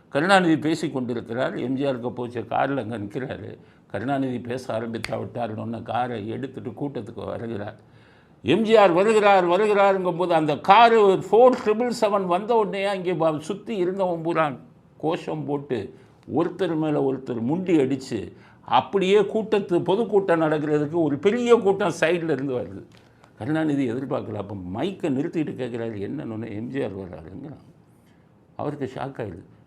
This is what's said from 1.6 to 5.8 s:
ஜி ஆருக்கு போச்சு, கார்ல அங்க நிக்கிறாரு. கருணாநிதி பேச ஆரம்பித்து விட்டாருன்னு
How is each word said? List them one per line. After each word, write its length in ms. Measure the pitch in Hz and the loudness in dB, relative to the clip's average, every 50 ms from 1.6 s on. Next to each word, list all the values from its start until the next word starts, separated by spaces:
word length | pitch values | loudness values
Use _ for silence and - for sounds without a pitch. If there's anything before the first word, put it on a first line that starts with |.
| 117 120 135 | -4 -4 -2
ஜி 100 | 131 143 | -2 -2
ஆருக்கு 240 | 139 131 120 117 123 | -2 -2 -4 -4 -6
போச்சு, 320 | 98 110 123 117 117 117 | -6 -6 -8 -8 -8 -8
கார்ல 360 | 110 113 - 110 131 135 139 135 | -8 -4 -2 0 0 0 -2 -4
அங்க 200 | 110 107 117 107 | -6 -6 -6 -8
நிக்கிறாரு. 600 | 104 104 - 139 127 131 98 87 98 110 104 - - _ _ _ _ _ | -8 -8 -8 -8 -8 -8 -8 -10 -12 -14 -16 -18 -20 _ _ _ _ _
கருணாநிதி 520 | - 117 110 131 143 135 135 131 123 123 | -10 -6 -4 -4 -2 -2 -2 -2 -4 -6
பேச 340 | 117 120 123 131 127 - 120 | -6 -8 -8 -8 -6 -6 -6
ஆரம்பித்து 440 | 110 117 117 113 117 113 - 117 113 | -4 -4 -6 -6 -8 -6 -6 -6 -6
விட்டாருன்னு 640 | 113 101 - - 120 113 110 107 113 113 117 110 | -6 -8 -8 -6 -6 -6 -6 -8 -8 -8 -8 -10